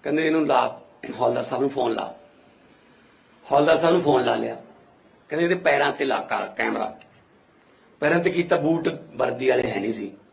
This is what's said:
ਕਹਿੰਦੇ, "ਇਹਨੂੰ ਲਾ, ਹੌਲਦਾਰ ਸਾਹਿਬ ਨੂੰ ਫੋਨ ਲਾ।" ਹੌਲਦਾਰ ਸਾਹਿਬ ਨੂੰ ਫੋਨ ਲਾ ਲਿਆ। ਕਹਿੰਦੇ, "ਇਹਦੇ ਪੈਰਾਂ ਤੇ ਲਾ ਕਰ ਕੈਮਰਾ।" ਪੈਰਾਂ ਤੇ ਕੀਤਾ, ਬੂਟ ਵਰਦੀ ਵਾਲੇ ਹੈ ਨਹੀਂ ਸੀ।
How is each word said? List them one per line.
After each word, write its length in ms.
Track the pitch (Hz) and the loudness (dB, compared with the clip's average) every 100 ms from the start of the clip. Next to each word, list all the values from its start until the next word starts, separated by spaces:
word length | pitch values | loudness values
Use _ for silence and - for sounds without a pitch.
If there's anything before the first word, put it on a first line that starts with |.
ਕਹਿੰਦੇ, 240 | 147 151 156 | -2 0 0
"ਇਹਨੂੰ 200 | 160 147 | 0 2
ਲਾ, 340 | 127 120 - - - - - | 2 0 -6 -20 -18 -14 -2
ਹੌਲਦਾਰ 240 | 120 120 | -2 0
ਸਾਹਿਬ 180 | 120 123 | -4 -2
ਨੂੰ 80 | 135 | -2
ਫੋਨ 240 | 139 123 | 0 -2
ਲਾ।" 200 | 110 - - - _ _ _ _ _ _ _ _ _ _ _ - | -2 -6 -12 -20 _ _ _ _ _ _ _ _ _ _ _ 0
ਹੌਲਦਾਰ 240 | 143 151 160 | 2 4 4
ਸਾਹਿਬ 180 | 165 | 4
ਨੂੰ 100 | 180 | 4
ਫੋਨ 200 | 147 127 | 4 2
ਲਾ 100 | 120 | 2
ਲਿਆ। 200 | 113 117 113 - - - _ _ _ _ | 0 -2 -8 -16 -20 -20 _ _ _ _
ਕਹਿੰਦੇ, 160 | 151 | -2
"ਇਹਦੇ 100 | 170 | 0
ਪੈਰਾਂ 380 | 175 175 143 143 | 2 2 2 2
ਤੇ 120 | 135 | 0
ਲਾ 160 | 135 107 | -2 -2
ਕਰ 260 | - 107 98 | -2 -6 -6
ਕੈਮਰਾ।" 520 | - 113 110 107 - - _ _ _ _ _ _ _ _ _ | -6 -4 -4 -6 -8 -20 _ _ _ _ _ _ _ _ _
ਪੈਰਾਂ 200 | 147 170 | 0 2
ਤੇ 100 | 180 | 0
ਕੀਤਾ, 260 | 175 170 185 | -2 0 0
ਬੂਟ 320 | 147 165 - - - - | 2 0 0 -6 -14 -4
ਵਰਦੀ 320 | 127 - 131 | -4 0 2
ਵਾਲੇ 220 | 127 123 | 2 2
ਹੈ 100 | 101 | -2
ਨਹੀਂ 120 | 104 | -4
ਸੀ। 200 | 110 98 - _ | -6 -8 -14 _